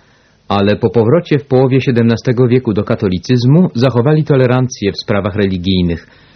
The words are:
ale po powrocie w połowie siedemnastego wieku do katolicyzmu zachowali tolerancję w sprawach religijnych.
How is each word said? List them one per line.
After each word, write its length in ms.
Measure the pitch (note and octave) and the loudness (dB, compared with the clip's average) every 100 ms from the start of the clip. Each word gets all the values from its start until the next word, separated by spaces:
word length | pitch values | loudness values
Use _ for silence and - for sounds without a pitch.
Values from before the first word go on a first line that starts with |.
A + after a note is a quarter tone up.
| _ _ _ _ - | _ _ _ _ -4
ale 280 | G2+ G2+ G#2 | 0 2 0
po 140 | A#2 | 0
powrocie 500 | A#2+ A2 E3 E3 D3 | 0 2 0 0 -4
w 60 | - | 0
połowie 360 | B2+ C3+ C3+ | 0 2 0
siedemnastego 680 | C3 A#2 A#2 A2+ - A#2 B2+ | 0 0 0 0 -2 0 2
wieku 260 | B2+ B2+ | 0 0
do 100 | G2+ | -4
katolicyzmu 840 | G#2 A2+ G2+ F2+ - B2+ A#2+ D#3 F#3 | -2 -2 -2 -4 -2 0 2 2 2
zachowali 500 | - C3 A#2+ B2+ D#3 | 0 0 2 2 0
tolerancję 680 | D3+ C#3 B2+ B2+ B2+ - G2+ | 2 2 2 0 -2 -4 -6
w 100 | - | -4
sprawach 320 | - G2+ G2 F#2+ | -4 -4 -2 -2
religijnych. 720 | G2 F#2 F2+ F#2 F2 E2 - - _ | -2 -2 -2 0 0 -4 -10 -20 _